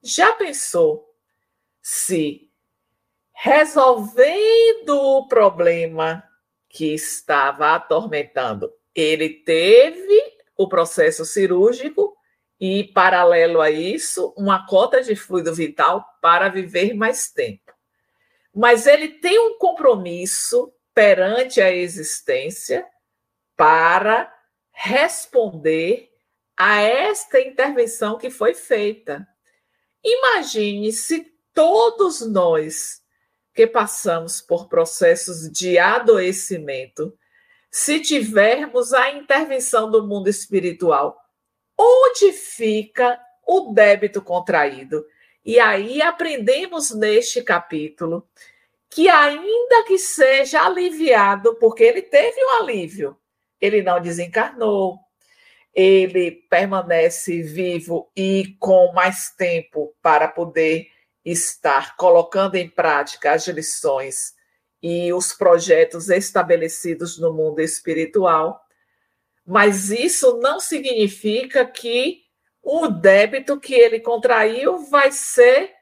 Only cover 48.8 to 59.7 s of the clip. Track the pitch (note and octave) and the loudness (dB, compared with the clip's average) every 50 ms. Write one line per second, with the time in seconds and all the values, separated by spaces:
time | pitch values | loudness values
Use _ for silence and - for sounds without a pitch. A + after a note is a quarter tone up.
48.8 | _ _ - D#4 D#4+ F#4+ E4+ D4+ D4 C#4+ D4 D4+ F4 G4+ A4 A#4+ A#4+ B4+ B4+ A4+ | _ _ -2 2 4 4 6 6 4 2 0 -4 -4 -2 -2 -2 2 4 4 4
49.8 | A4+ A#4 F#4+ F#4+ - - - - C#4 C4 C4+ C4+ C#4 C4+ D4 D4+ E4 F4+ F#4 F4+ | 4 2 -2 -2 -2 -6 0 2 4 4 4 2 0 0 0 0 0 0 0 -2
50.8 | F4+ F4+ D#4+ D#4 E4 D4 A#3+ G#3+ G3 G3 G3+ G3 G3 A3+ A3+ - A#3 A3+ A3 - | -4 -4 -4 -2 2 4 4 4 4 2 0 0 0 -2 0 2 0 0 4 6
51.8 | A3+ A#3 A#3+ - - _ - C#4+ G#4+ A#4+ A#4+ - C5 C5 C5 A#4 G#4 C#4+ A#3 G3+ | 4 4 4 2 -6 _ 2 2 2 2 -2 -2 -2 0 0 0 -2 -2 -4 -6
52.8 | F3 D#3 G3 G3 - C#3 - _ _ _ _ _ _ _ _ _ - G3+ G#3+ G#3 | -6 -8 -10 -10 -10 -10 -10 _ _ _ _ _ _ _ _ _ -2 0 0 0
53.8 | F#3+ F#3 F3 F3 E3+ F3 E3 E3+ F3 F3 - A3+ A#3 A3+ - B3 A3+ G#3+ G#3 G3 | 0 0 -2 -2 -2 -4 -6 -8 -8 -6 -4 -4 -4 -4 -4 -4 -2 -2 -2 -2
54.8 | F#3+ F#3 F#3 - _ _ _ _ _ _ _ _ _ _ _ _ _ _ _ - | -2 -4 -6 -10 _ _ _ _ _ _ _ _ _ _ _ _ _ _ _ 4
55.8 | F#3+ F#3+ F#3+ F#3+ F#3 F3+ F3+ F#3 F3+ E3+ E3+ _ _ _ - E3+ G3 G3 G3 F#3+ | 6 6 6 6 4 2 0 -2 -2 -2 -6 _ _ _ 0 0 0 0 -4 -6
56.8 | F3 E3+ E3+ E3 D#3+ F3 E3+ - - - E3+ E3+ E3 D3+ D3+ F3 F#3 F3+ F3 E3+ | -2 0 0 2 2 0 0 -2 -8 -8 -6 -6 -8 -8 -8 -6 -6 -6 -6 -8
57.8 | E3 E3+ E3 D#3+ - _ _ F#3+ F#3+ F#3+ G3 G3 F#3+ F#3+ - _ - G3 F#3+ F#3 | -8 -8 -8 -8 -8 _ _ -6 -4 -2 -2 -2 -4 -6 -10 _ 0 4 6 6
58.8 | F3+ F3+ F3+ F#3 F3+ F#3 G3 - - - _ _ F#3+ F3 E3+ E3 D#3+ _ | 6 4 4 0 0 0 -2 -6 -12 -14 _ _ -4 -4 -4 -4 -6 _